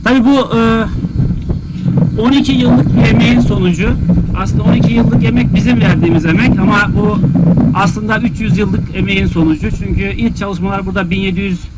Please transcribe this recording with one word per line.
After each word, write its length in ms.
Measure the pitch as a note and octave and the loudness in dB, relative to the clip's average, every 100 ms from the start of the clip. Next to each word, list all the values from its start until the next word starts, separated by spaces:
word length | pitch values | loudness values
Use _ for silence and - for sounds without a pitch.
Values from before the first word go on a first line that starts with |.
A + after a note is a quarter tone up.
Tabii 220 | - C4 A#3 | 2 2 4
bu, 320 | C#4 G#3+ A3+ | 2 2 0
e, 280 | A3+ A3+ A3 - - - - - - - - - - - - - | 0 0 -2 -4 -4 -2 -2 -2 -4 -6 -6 -6 -2 0 0 0
on 100 | A3+ | 0
iki 200 | C#4 D4 | 2 0
yıllık 460 | C4 B3 B3 - A#3+ | 0 2 2 2 2
bir 120 | A#3+ | 2
emeğin 300 | A3+ A#3 A#3+ | 4 4 2
sonucu. 500 | A#3+ G3+ F#3 F3 G#3+ - - F3 - F3+ | 2 0 0 0 0 0 0 0 0 -2
Aslında 260 | F#3+ - | -2 0
on 100 | - | 2
iki 200 | A#3 - | 2 2
yıllık 300 | A3+ A3+ - | 2 2 2
emek 320 | A#3 A#3+ B3 - | 2 2 0 2
bizim 240 | - A#3+ | 2 2
verdiğimiz 460 | - - E3+ E3+ D#3+ | 2 2 2 2 2
emek 340 | E3 B3 - | 2 2 2
ama 300 | F#3+ G3+ G3+ - | 2 2 0 0
bu 240 | G#3 G#3+ - - - - - | 0 0 0 2 2 2 2
aslında 460 | F3+ G3 - G#3+ G#3+ | 0 0 -2 -4 -2
üç 200 | A#3 - | -2 -4
yüz 180 | A3 G#3 | -2 0
yıllık 260 | G3+ F3+ - | 0 -2 -4
emeğin 340 | F#3+ F#3+ F#3+ F#3+ | -4 -2 0 0
sonucu. 420 | F3 D#3+ D#3 A3+ - | 0 0 0 -2 -4
Çünkü 360 | G3 - G3 G3+ | -4 -4 -4 -2
ilk 200 | A3+ - | -4 -2
çalışmalar 480 | G3+ F3+ F#3+ G3 F#3 | -6 -4 -4 -4 -4
burada 240 | F#3 F3+ | -4 -4
bin 100 | F#3+ | -2
yedi 200 | G3 F3 | -2 -4
yüz 180 | G3 F3 - | -4 -6 -8